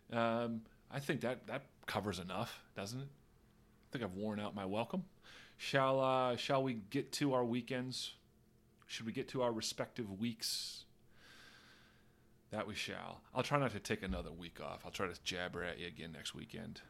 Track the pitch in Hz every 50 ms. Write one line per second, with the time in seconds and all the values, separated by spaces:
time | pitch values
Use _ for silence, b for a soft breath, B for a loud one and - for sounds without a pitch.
0 | B - 120 117 117 117 113 117 117 117 113 113 - - - - - - - 139
1 | 139 - 160 - - 120 127 110 - - 117 139 - - - - - - - 107
2 | 95 104 - 92 90 92 92 98 - - - - - - - 95 98 98 120 131
3 | 139 139 - - - - - - - - - - - - - - - - - 135
4 | 117 92 90 98 104 107 107 104 104 101 98 101 98 95 98 107 117 - - 190
5 | - - - B B B B B B B B - - - - 139 135 135 135 135
6 | 131 131 131 131 127 127 120 117 - - 139 135 135 135 120 110 98 - - 139
7 | - - - - 147 139 135 127 123 117 117 123 120 - 131 127 127 131 123 -
8 | - - - - - - - - _ _ - _ _ _ _ _ - - - -
9 | 117 113 101 135 135 - - 131 123 120 113 110 110 - - - 123 - - -
10 | 117 101 98 95 113 120 113 - - - - - - - - - - - - -
11 | - B B B B B B B B B B B B B B B B B B B
12 | B B B B B B B - _ - 107 107 92 107 101 - - - 98 92
13 | 90 87 85 - - - - 127 123 - 139 143 139 120 104 101 - - 113 -
14 | 98 95 92 90 85 78 82 85 87 85 - - 76 71 87 87 - 87 - -
15 | 101 90 82 - - - 95 87 90 87 - 87 87 87 82 - 87 87 76 82
16 | 80 85 78 71 - - - 78 - - - 87 87 87 - - -